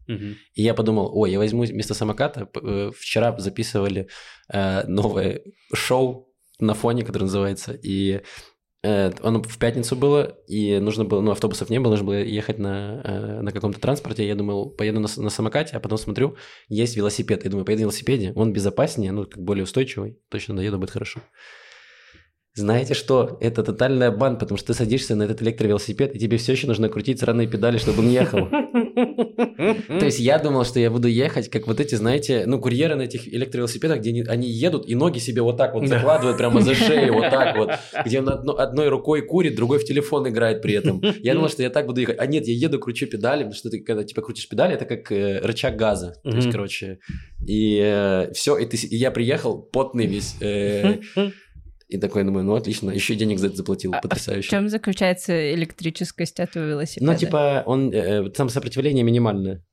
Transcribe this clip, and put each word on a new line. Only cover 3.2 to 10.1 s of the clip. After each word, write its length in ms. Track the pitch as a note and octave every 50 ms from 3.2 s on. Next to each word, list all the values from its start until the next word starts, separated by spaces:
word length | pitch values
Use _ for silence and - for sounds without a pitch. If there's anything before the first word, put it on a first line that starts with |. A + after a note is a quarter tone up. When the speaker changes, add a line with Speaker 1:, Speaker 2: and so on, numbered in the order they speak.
| A2+ A#2 G2+ G2
Speaker 2:
записывали, 680 | F#2+ G2 F#2+ - A2 - - G#2+ G2 G2+ G2 G2 F#2 - - - - - - - _ - -
э, 320 | G2+ G2 F#2+ F#2 G2 - -
новое 540 | F2+ G2+ G#2 G#2+ G2+ G2 F#2+ F#2+ G2 - - G2 - _ _ - -
шоу 540 | - - - B2+ C3 C3 B2+ B2+ - - _ _ _ _ _ _ -
на 160 | - G#2+ G#2+
фоне, 300 | G#2+ - A#2 A#2 B2 G#2+
которое 200 | - F#2+ G2+ G2
называется. 460 | F#2+ F#2+ G2+ G2 G2 G2 F#2+ - - - - -
И, 380 | - F#2+ G2 G2 G2 F#2+ G2 - - - - - - _ _ _ _ _ _ -
э, 300 | G2+ G#2+ G2 G2 F#2 - - -
оно 180 | A2+ A2+ A2 -
в 160 | - - -
пятницу 360 | - A#2 A#2+ B2+ A#2 A#2 C3+
было, 400 | B2 C3+ C#3+